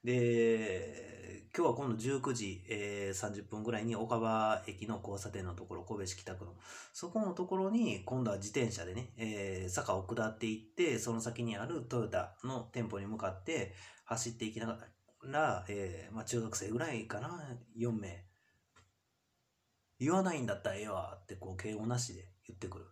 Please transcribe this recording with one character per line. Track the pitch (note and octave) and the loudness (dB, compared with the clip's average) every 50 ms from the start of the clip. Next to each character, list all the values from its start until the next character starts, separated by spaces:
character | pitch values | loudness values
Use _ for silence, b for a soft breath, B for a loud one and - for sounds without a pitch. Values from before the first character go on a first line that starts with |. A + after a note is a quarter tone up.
| - | 2
で、 | A#2+ B2 B2 A#2+ A#2+ A#2 A#2 A2+ A2+ A2+ A2 A2 G#2 F#2 F#2 - - - - - - - - - - - - - - - | 4 4 6 6 8 8 8 8 8 8 6 4 0 0 -2 -2 -6 -8 -10 -12 -12 -14 -14 -12 -12 -12 -12 -12 -6 2
今 | - - | 4 4
日 | C3+ | 4
は | A#2+ | 4
今 | B2 C#3 B2+ | 4 2 0
度 | A2 | 0
十 | G#2+ A2 C3 C#3 C3 | 2 2 2 2 2
九 | B2 C#3 B2+ | 2 0 0
時、 | A2+ G#2+ G2 F2+ F2+ F#2 - | 0 -2 -4 -4 -6 -4 -4
え | A2 G#2 G2+ G#2 G2+ G2+ G2 G2 | -2 -2 -2 -2 -2 -2 -2 -2
ー、 | F#2+ | -2
三 | - - G#2 G2+ | -2 -2 -2 -4
十 | G2+ | -4
分 | G2+ - A2 G#2+ G#2+ | -6 -6 -6 -2 -2
ぐ | A#2 | 0
ら | A#2 G#2+ | 0 0
い | A2 | 0
に | A#2 A#2 | 0 0
岡 | A2 A2+ A2+ B2 A2+ | 0 2 2 2 4
場 | A2+ A2+ A2 A2 A2 A2 G#2+ G#2+ - | 4 4 4 6 6 6 4 2 0
駅 | - F#2+ - G#2+ | -6 -8 -6 -4
の | G#2+ A2 | -4 -4
交 | - - - G2+ | -4 -2 -4 -4
差 | G2 - G2+ | -4 -4 -4
点 | F#2+ G2 F#2 | -4 -4 -4
の | F2+ F2+ | -4 -6
と | F#2 - | -8 -8
こ | - F2 | -8 -8
ろ、 | E2+ F2+ | -8 -6
神 | - A2+ G2+ | -4 -4 -4
戸 | F#2+ | -4
市 | F#2 - | -4 -6
北 | - - - F#2 | -8 -8 -8 -8
区 | F#2 F#2+ | -8 -8
の、 | F2+ F2 B B B B B B B B | -12 -12 B B B B B B B B
そ | - - F3+ | -8 -8 -2
こ | - A3 | 0 2
の | G#3+ F#3+ F3+ | 2 2 2
と | - F#3 | 0 0
こ | F3+ F#3+ | 2 2
ろ | F#3+ F#3+ G3 | 2 4 4
に、 | A3 A#3+ A3+ E3+ G2+ F#2+ - | 6 6 4 4 2 0 -2
今 | - C3 B2+ B2 | 0 2 4 4
度 | A2 | 4
は | G2 | 2
自 | F#2+ G2 - | 2 -2 0
転 | - C#3+ B2 G#2+ | 2 4 4 4
車 | F#2+ - E2+ | 2 -2 -4
で | F2+ F#2 | -4 -4
ね、 | A#2 B2 - - | -4 -6 -6 -6
え | - A2+ A2 G#2+ G2+ G2 G2 F#2+ F#2 F#2+ | -4 -4 -2 -2 -2 -2 -2 -2 -2 -2
ー、 | F2+ | 0
坂 | F#2 - - - F#2+ | 0 0 2 2 2
を | F#2+ F#2+ | 2 0
下 | F#2+ A#2 A2+ A2 | 0 0 2 2
っ | A2 A2 | 0 0
て | - A#2 | 0 0
い | A2 G#2+ A2 - - | 0 0 -2 -6 -10
っ | _ | _
て、 | - F3 D#3+ B2 A2+ | 4 4 4 4 2
そ | - A#2+ | 2 0
の | A2+ A2+ | 0 0
先 | A2 B2 A#2+ - | 0 -2 -2 -2
に | A#2+ A#2 G#2+ | -2 -2 0
あ | G2 A2+ | -2 -2
る | C#3+ E3+ D3+ B2 | -2 -4 -4 -4
ト | - C3 B2 | 0 0 2
ヨ | G#2+ | 2
タ | G2 F#2 F2+ F2+ - - - - | 4 2 0 0 0 -8 -6 -4
の | B2+ C3 A#2+ A2+ - | -2 -2 -2 -4 -4
店 | - B2+ A2+ | -2 -2 -2
舗 | G#2 G#2 G2 | 0 -2 -4
に | G2 | -2
向 | G2+ A2 | -4 -2
か | A2 G#2 F#2+ | -2 -2 -2
っ | F#2 F#2 - | -2 -2 -2
て | - E3 C3+ F#2+ F#2+ F#2 B B B B B B | 0 0 0 0 -2 -6 B B B B B B
走 | - A#2 A2+ - A#2+ | -4 -2 -2 -2 -4
っ | A#2 | -4
て | - A2 | -4 -4
い | A2 A2 | -4 -2
き | A2 | -4
な | A2 | -4
が | A2+ - - - - _ _ _ _ _ _ C3+ | -4 -4 -6 -10 -18 _ _ _ _ _ _ -10
ら、 | C3 C#3+ D3+ D#3 C3+ G2+ F2+ F2+ | 0 2 4 4 4 2 0 -2
え | F#2+ G#2 G2+ G2 F2+ F2 D#2+ - - | -4 -4 -2 -2 -4 -4 -8 -10 -8
ー、 | A2 | -8
ま | A2+ | -8
あ、 | A2 | -4
中 | - B2 A#2 | 0 0 0
学 | A2+ G#2 - | 0 0 -4
生 | - G2 G2+ | -4 -2 -2
ぐ | A2 | 0
ら | B2 D#3+ E3 C3+ | 0 0 0 -2
い | A2 - | -4 -4
か | - G#2 G#2 | -4 -4 -4
な、 | B2 D#3 F3 E3+ D3+ C3+ B2 A#2+ - - - | -4 -6 -6 -8 -8 -8 -10 -10 -12 -14 -4
四 | A2+ A#2 A#2+ A2+ | -2 0 0 0
名。 | G#2+ G2 F#2 F2+ F2+ F#2 b b b b b b b b _ _ - - _ _ _ _ _ _ _ _ _ _ _ _ _ _ _ _ _ _ _ _ _ _ | 0 -4 -6 -10 -10 -16 b b b b b b b b _ _ -20 -20 _ _ _ _ _ _ _ _ _ _ _ _ _ _ _ _ _ _ _ _ _ _
「言 | _ B2+ D3 F3+ | _ 4 4 6
わ | F#3+ | 6
な | F#3+ F#3 E3 | 6 4 2
い | C#3+ | 0
ん | B2 | 0
だ | G#2+ G2+ | 0 -2
っ | F#2+ | 0
た | - G2+ | 0 -2
ら | F#2+ | -2
え | G2+ G#2+ | -2 -4
え | |
わ」 | - G2 F#2 D#2+ - - - - | -4 -4 -4 -4 -6 -10 -14 -12
っ | |
て | - G2+ | -14 -12
こ | F#2 G#2 F#2+ F#2+ | -10 -8 -8 -8
う | |
敬 | F#2 - G#2+ G#2+ | -6 -4 -4 -2
語 | G#2 G#2+ | 0 0
な | A#2 B2 | 0 0
し | B2 - - F2+ | 0 0 -4 -8
で | F2 - - - _ _ | -12 -14 -18 -20 _ _
言 | - - | -16 -12
っ | - | -8
て | - | -8
く | F#2 F2+ | -8 -8
る。 | E2+ - - | -10 -14 -16